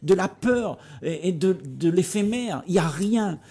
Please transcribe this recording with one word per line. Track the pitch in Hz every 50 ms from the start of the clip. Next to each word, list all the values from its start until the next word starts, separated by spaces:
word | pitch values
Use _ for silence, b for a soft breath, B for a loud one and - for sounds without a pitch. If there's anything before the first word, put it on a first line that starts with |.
| -
de | 151 190
la | 185 185
peur | - - - - 240 247 240 226 190 135 B B B B 123
et, | - 160 165 151 160 180
et |
de, | 180 151 180 190 185 151 135
de | 139 131 131 156 165
l'éphémère. | 170 185 180 - - 208 202 208 226 247 240 226 165 131 -
Il | - 175
n'y | 190
a | 160 165
rien. | 139 151 196 208 226 226 214 196 160 B B B